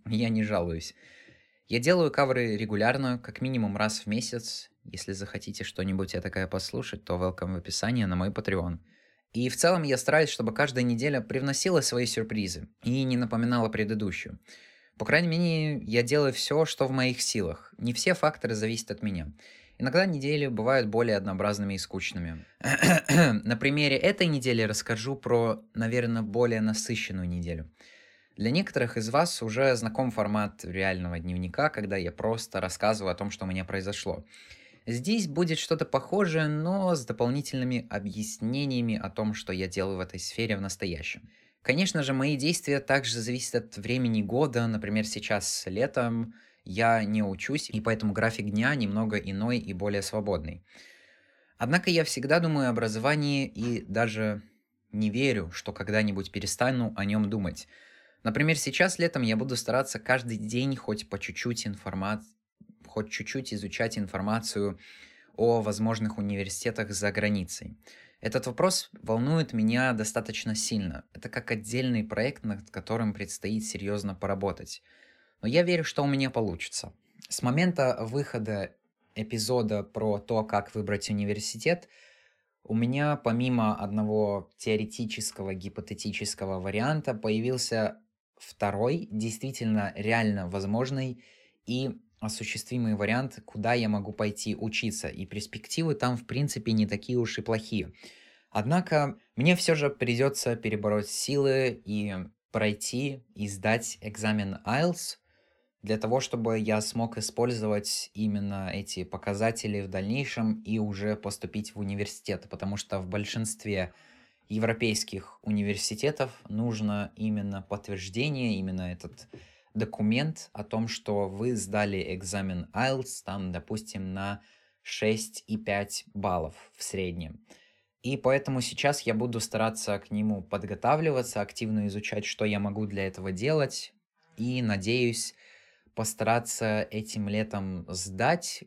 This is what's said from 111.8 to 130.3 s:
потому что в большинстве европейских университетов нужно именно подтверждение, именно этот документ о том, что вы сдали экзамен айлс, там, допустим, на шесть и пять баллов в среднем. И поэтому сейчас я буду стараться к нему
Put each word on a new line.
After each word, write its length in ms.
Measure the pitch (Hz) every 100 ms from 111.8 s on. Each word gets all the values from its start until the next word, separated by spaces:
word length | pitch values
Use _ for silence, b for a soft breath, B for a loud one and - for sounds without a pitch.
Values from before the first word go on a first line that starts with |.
| 98 101 101 - - 95 -
потому 260 | 95 98 98
что 220 | - 98
в 80 | 92
большинстве 880 | 104 104 120 110 - 104 98 90 b b b b b _
европейских 880 | 107 110 113 117 107 - 95 - -
университетов 920 | - 104 101 101 - 107 143 151 131 - -
нужно 640 | 107 117 110 107 104 101 -
именно 460 | 110 107 101 98
подтверждение, 960 | 95 101 - 98 92 101 147 139 120 98
именно 340 | 95 92 90
этот 380 | 90 - - - B B B B
документ 760 | 107 110 - 107 120 156 151 -
о 100 | -
том, 240 | 104 110 113
что 420 | - - 101 98
вы 260 | 98 120 113
сдали 580 | 92 104 104 95 78 92
экзамен 520 | 95 101 95 90 82
айлс, 480 | 101 131 135 127 -
там, 300 | - 98 92
допустим, 640 | 90 - 107 110 98 92
на 280 | 95 98 101 b b b b
шесть 640 | - - 214 220 - - -
и 80 | 107
пять 500 | - 202 208 - -
баллов 420 | 104 98 90 80 - - _
в 80 |
среднем. 560 | - 95 90 87 78 - b b b b b _
И 160 | 123 135
поэтому 440 | 127 139 139 127
сейчас 400 | 120 - 143 143
я 120 | -
буду 260 | 110 123 117
стараться 600 | - 107 110 110 - 101
к 100 | -
нему 320 | 107 107